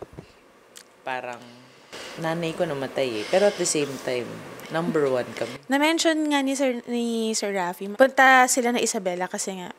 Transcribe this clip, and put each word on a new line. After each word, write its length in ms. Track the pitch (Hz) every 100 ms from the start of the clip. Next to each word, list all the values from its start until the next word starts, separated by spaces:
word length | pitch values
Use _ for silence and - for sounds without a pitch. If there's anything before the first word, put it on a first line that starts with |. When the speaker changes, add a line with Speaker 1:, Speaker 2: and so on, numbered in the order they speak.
| - - - - - - - - - -
Speaker 1:
parang 400 | 131 127 123 120 120 120 131 - - - - -
nanay 360 | 165 165 165
ko 100 | 160
namatay 560 | 175 139 131 135 131 107
eh. 60 | 104
Pero 220 | 185 202
at 100 | 202
the 80 | 175
same 220 | 156 139 131
time, 280 | - 123 113 113 - - -
number 360 | 160 170 160 139
one 200 | 127 117
kami. 260 | 113 117 - -
Speaker 2:
Na-mention 500 | 277 302 330 330 311 302
nga 140 | 285
ni 140 | 269
Sir, 260 | 269 269 240 240
ni 200 | 240 233 226 220
Sir 160 | 220 208
Rafi, 380 | 196 175 185 196
punta 540 | 202 262 269 262 254 254
sila 240 | 262 233
na 100 | 240
Isabela 460 | 220 226 185 180 185
kasi 300 | 208 - 190
nga, 180 | 180